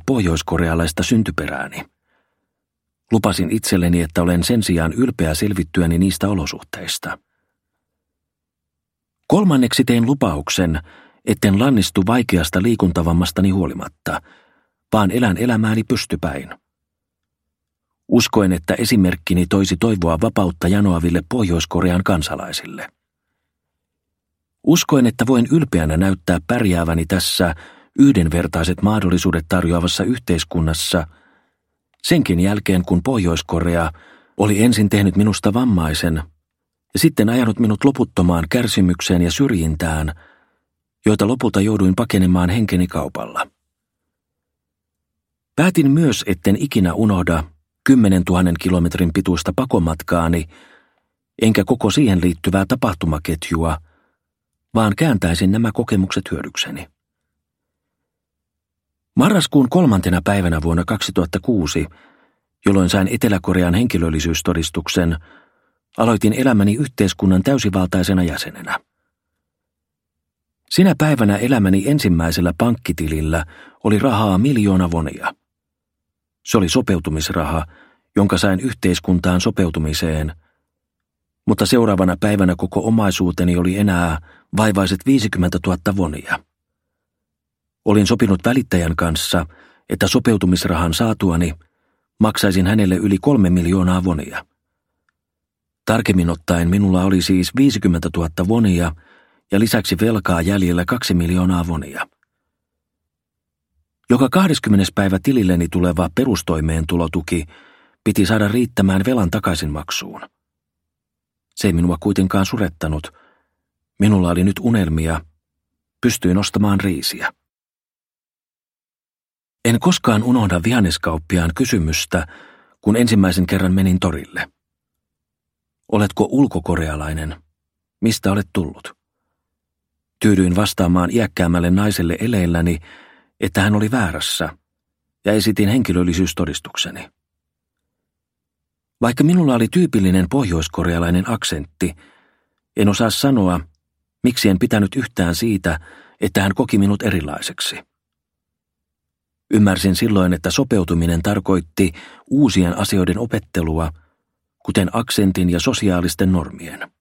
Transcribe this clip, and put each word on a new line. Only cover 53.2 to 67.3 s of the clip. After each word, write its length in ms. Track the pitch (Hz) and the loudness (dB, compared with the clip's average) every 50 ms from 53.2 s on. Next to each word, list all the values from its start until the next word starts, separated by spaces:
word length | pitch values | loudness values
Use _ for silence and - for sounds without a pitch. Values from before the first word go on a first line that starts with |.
| - - 82 80 - - 82 82 82 82 80 80 - _ _ _ _ _ _ _ _ _ _ _ _ _ _ _ _ _ - | -4 -4 -6 -6 -6 -6 -4 -4 -2 -2 -4 -6 -8 _ _ _ _ _ _ _ _ _ _ _ _ _ _ _ _ _ -2
vaan 180 | 113 110 107 98 | 0 0 0 0
kääntäisin 560 | - 160 160 123 98 - 87 85 - 101 92 98 | 0 0 0 0 0 0 0 0 0 2 2 2
nämä 180 | 113 117 113 107 | 2 0 -2 -2
kokemukset 580 | - 120 - 113 98 92 92 - 98 92 - | -4 -4 -2 0 0 0 -2 -2 -6 -6 -6
hyödykseni. 560 | - 76 - - - - - 151 170 - - - _ _ _ _ _ _ _ _ _ _ _ _ _ _ _ _ _ _ _ _ _ _ _ _ _ _ _ _ _ _ _ _ _ _ _ _ _ _ _ _ _ _ _ _ - | -6 -8 -8 -8 -8 -8 -8 -8 -8 -14 -16 -18 _ _ _ _ _ _ _ _ _ _ _ _ _ _ _ _ _ _ _ _ _ _ _ _ _ _ _ _ _ _ _ _ _ _ _ _ _ _ _ _ _ _ _ _ 0
Marraskuun 520 | - 127 190 214 185 - - - 147 131 123 | 2 4 4 4 2 2 2 2 2 4 4
kolmantena 520 | - 175 180 135 107 92 87 90 90 87 - | 4 4 4 4 4 2 2 0 0 0 0
päivänä 380 | - 101 101 92 87 80 78 76 | 0 0 0 0 0 0 0 0
vuonna 220 | 82 85 85 85 | 0 0 0 0
kaksituhatta 520 | - 113 101 - - 95 - 87 85 - - - | -2 -4 -4 -6 -4 -2 -2 -2 -2 -2 -4 -2
kuusi, 440 | - 120 101 82 76 - 82 76 - - _ _ _ _ _ _ _ _ _ _ _ _ _ - | -2 0 0 0 -2 -2 -4 -4 -6 -10 _ _ _ _ _ _ _ _ _ _ _ _ _ 0
jolloin 220 | 202 202 - 90 87 | 2 4 4 4 2
sain 200 | - 101 95 95 | 2 0 0 0
Etelä-Korean 680 | 117 113 - 117 101 90 - - 90 92 90 87 87 | -2 0 0 0 0 0 0 0 0 0 2 2 2
henkilöllisyystodistuksen, 1400 | 101 123 120 - 87 82 82 78 78 76 87 82 - - - 85 82 80 - - 85 82 - - 92 87 85 82 80 - - - - _ _ _ _ _ _ _ _ _ _ _ - | 2 0 0 0 0 -2 0 -2 -2 -2 -2 -4 -4 -2 -4 -2 -2 -4 -6 -6 -8 -8 -4 -2 0 0 0 -2 -4 -8 -14 -20 -20 _ _ _ _ _ _ _ _ _ _ _ -2
aloitin 340 | 113 117 117 104 - 107 113 | 0 2 2 2 2 0 0
elämäni 420 | 127 127 135 120 104 98 104 104 | 2 2 2 2 4 2 2 2
yhteiskunnan 680 | 113 147 - - - 104 92 - - - 95 | 0 -4 -4 -2 -2 -2 -2 -2 0 2 2